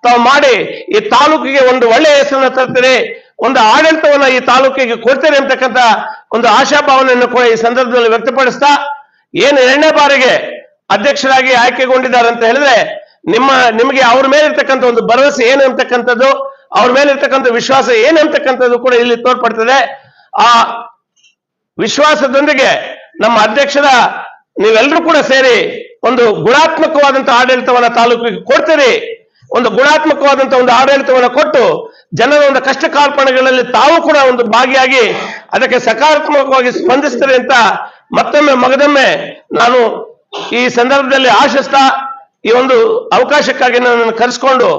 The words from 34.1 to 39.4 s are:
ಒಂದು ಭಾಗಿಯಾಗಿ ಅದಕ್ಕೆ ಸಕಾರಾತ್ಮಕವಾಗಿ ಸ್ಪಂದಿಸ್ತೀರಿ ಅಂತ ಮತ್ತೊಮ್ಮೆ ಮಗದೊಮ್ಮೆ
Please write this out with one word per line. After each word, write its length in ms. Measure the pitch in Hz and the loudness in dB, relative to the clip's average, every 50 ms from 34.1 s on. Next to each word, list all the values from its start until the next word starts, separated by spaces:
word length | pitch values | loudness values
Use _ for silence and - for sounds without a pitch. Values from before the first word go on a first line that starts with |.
| 311 294 269 262 | 2 2 2 2
ಒಂದು 120 | 247 240 240 214 214 | 2 0 -2 0 0
ಭಾಗಿಯಾಗಿ 480 | 233 254 262 262 269 262 262 262 262 240 196 175 - - - - - - _ - | 0 0 0 0 0 0 2 2 0 0 0 -2 -6 -8 -12 -14 -16 -14 _ -4
ಅದಕ್ಕೆ 220 | 196 247 254 226 247 - - | -4 -2 0 -2 -2 -2 -2
ಸಕಾರಾತ್ಮಕವಾಗಿ 840 | 226 220 285 311 311 294 294 302 302 285 269 269 262 262 247 247 240 349 | -2 0 2 2 2 2 0 -2 -4 -4 -2 0 0 0 0 0 -4 -4
ಸ್ಪಂದಿಸ್ತೀರಿ 560 | - 359 254 277 285 294 247 233 - 269 262 254 | -2 0 0 0 0 -2 -4 -2 0 0 0 0
ಅಂತ 120 | 233 226 269 240 226 202 165 - - - - _ _ _ 143 185 | 0 0 0 2 2 0 -2 -4 -10 -14 -18 _ _ _ -4 -4
ಮತ್ತೊಮ್ಮೆ 380 | 240 - - 294 294 294 269 247 247 | -2 0 0 0 2 2 0 0 0
ಮಗದೊಮ್ಮೆ 440 | 254 262 262 285 294 294 277 262 208 165 - - - - - | 0 0 2 0 2 2 2 0 0 -2 -4 -6 -12 -16 -20